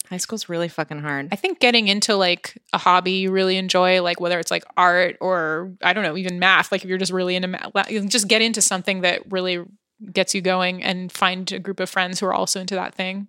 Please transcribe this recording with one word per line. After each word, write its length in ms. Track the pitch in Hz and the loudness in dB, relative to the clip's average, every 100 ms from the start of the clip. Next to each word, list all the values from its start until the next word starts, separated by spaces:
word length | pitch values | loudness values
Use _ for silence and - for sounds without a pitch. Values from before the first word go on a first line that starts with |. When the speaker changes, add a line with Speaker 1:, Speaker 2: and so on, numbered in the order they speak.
| - | -10
Speaker 1:
High 80 | 185 | -8
school's 320 | - 220 - | -6 -8 -6
really 200 | 170 170 | -4 -4
fucking 320 | - 156 151 | -4 -6 -6
hard. 280 | 151 139 143 | -6 -6 -6
Speaker 2:
I 40 | 202 | -4
think 240 | 381 349 | -4 2
getting 280 | 247 233 208 | 4 4 2
into, 260 | 202 214 202 | 0 2 2
like, 400 | 180 175 - - - | 2 0 -6 -16 -6
a 60 | 185 | 0
hobby 340 | 185 180 180 | 4 4 4
you 180 | 190 190 | 0 0
really 280 | 190 185 190 | 2 2 0
enjoy, 420 | 185 180 180 185 | 2 4 4 4
like, 200 | 175 175 | 2 -2
whether 180 | 175 175 | -2 -2
it's, 120 | 170 | -2
like, 140 | 170 - - | -4 -2 2
art 400 | 180 175 180 - | 4 6 2 0
or, 520 | 185 180 156 156 185 185 | -2 0 -2 -4 -8 -2
I 100 | 180 | 0
don't 120 | 196 | 0
know, 120 | 180 170 | -2 -2
even 220 | 185 175 | -4 0
math, 340 | 185 180 - | 4 4 2
like, 100 | 190 | -2
if 60 | 190 | -2
you're 100 | 185 | -4
just 140 | 180 | -2
really 240 | 185 180 180 | -2 0 -2
into 120 | 185 | -4
math, 240 | 185 - 196 - 214 196 | -6 -4 -2 -2 -2 -2
just 180 | 247 202 | 0 2
get 120 | 220 | 4
into 220 | 226 226 | 4 2
something 400 | - 185 190 190 | 0 0 -2 0
that 180 | 180 - - | 0 -2 -4
really 320 | 185 185 175 175 202 _ - 208 | -4 -2 -4 -8 -20 _ -20 -6
gets 220 | 190 185 | -2 0
you 60 | 196 | 0
going 420 | 180 185 180 180 | 0 2 0 -2
and 300 | - 185 180 | -4 -4 -6
find 380 | - 185 185 185 | 0 0 0 -6
a 60 | 190 | -8
group 200 | 175 190 | -6 -6
of 100 | 185 | -4
friends 300 | 190 180 185 | -2 -2 -2
who 60 | 190 | -2
are 80 | |
also 240 | 190 185 190 | 0 0 -4
into 140 | 185 190 | -4 -6
that 180 | 185 | -6
thing. 340 | - 185 196 | -6 -6 -6